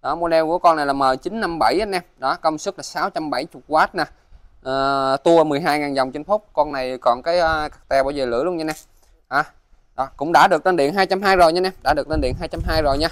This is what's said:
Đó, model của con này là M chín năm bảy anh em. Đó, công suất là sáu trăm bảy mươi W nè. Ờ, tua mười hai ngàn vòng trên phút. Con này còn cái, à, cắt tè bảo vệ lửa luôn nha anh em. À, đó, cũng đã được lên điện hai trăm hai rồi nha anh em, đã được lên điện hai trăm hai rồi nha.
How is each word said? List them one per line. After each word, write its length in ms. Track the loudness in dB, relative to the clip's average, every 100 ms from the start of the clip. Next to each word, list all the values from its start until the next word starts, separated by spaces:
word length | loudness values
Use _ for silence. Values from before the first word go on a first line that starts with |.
Đó, 120 | -6
model 300 | -4 0 2
của 140 | 2 2
con 180 | 4 4
này 100 | 0
là 60 |
M 100 | 0 0 0
chín 180 | -4 -6
năm 180 | -6 0
bảy 200 | 0 0
anh 120 | -2
em. 100 | -6 -8 _
Đó, 180 | -6 -2
công 160 | -4 -4
suất 160 | -8 -10
là 60 |
sáu 280 | -12 -6 -6
trăm 200 | -6 -6
bảy 160 | -6 -8
mươi 100 | -16 -2
W 180 | 0 0
nè. 120 | -2 -8 _ _ -20 -20 _
Ờ, 520 | -6 -2 0 0 0 0
tua 200 | 4 6
mười 160 | 4 0
hai 180 | 0 -2
ngàn 160 | -2
vòng 180 | -2 -2
trên 120 | -6
phút. 200 | -4 -4 _
Con 200 | -2 -2
này 260 | -2 -6 -2
còn 240 | 0 0
cái, 160 | 0 0
à, 280 | 0 -2 -4
cắt 200 | -12 _
tè 140 | 0
bảo 100 | 0 -2
vệ 100 | -2
lửa 180 | -2
luôn 120 | -2 -4
nha 60 |
anh 60 | -6
em. 80 | -8 _ _ _ _ _
À, 160 | -4 -4 _ _ _ _ -8
đó, 120 | -8 -6
cũng 160 | 2
đã 160 | 6 6
được 160 | 4 2
lên 100 | 2
điện 180 | 0
hai 120 | 0 0
trăm 160 | 0
hai 140 | 2 6
rồi 160 | 4
nha 60 | 4
anh 80 | -2
em, 60 | -4
đã 120 | -2 -2
được 140 | -2
lên 100 | -2
điện 140 | -2 -4
hai 100 | -8
trăm 120 | -6 -2
hai 160 | 0
rồi 160 | 0 0
nha. 100 | -2